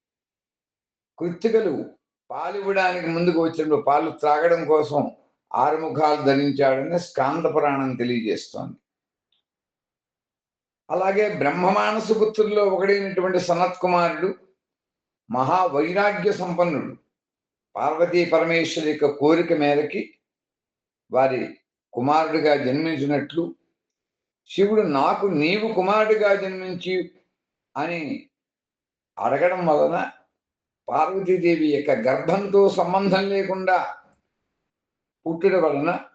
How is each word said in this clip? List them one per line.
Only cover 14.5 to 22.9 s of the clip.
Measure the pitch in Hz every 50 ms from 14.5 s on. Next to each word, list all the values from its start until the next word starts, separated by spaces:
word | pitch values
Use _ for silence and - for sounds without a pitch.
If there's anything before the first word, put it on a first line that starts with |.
| _ _ _ _ _ _ _ _ _ _ _ _ _ _ _ -
మహావైరాగ్య | 117 127 131 139 175 185 180 - 131 143 156 170 180 202 208 208 196 180 175 208
సంపన్నుడు. | - - 185 180 170 175 175 170 147 120 - - - - _ _ _ _ _ _ _ _ _ _ _ _ _ _ _
పార్వతీ | - 123 147 156 160 175 165 160 175 170
పరమేశ్వరు | - 160 156 160 165 165 165 156 - - 165 156 156
యొక్క | 147 - 151
కోరిక | 139 - - 143 151 165 170 170 165 170
మేరకి | 151 147 143 147 147 147 143 - - - - _ _ _ _ _ _ _ _ _ _ _ _ _ _ _ _ _ _ _ _
వారి | 117 127 135 131 131 117 - - - - _ _ _ _ _ _ -
కుమారుడిగా | 117 127 143 151 160 160 151 156 156 143 151 143
జన్మించినట్లు, | 139 131 127 135 151 160 165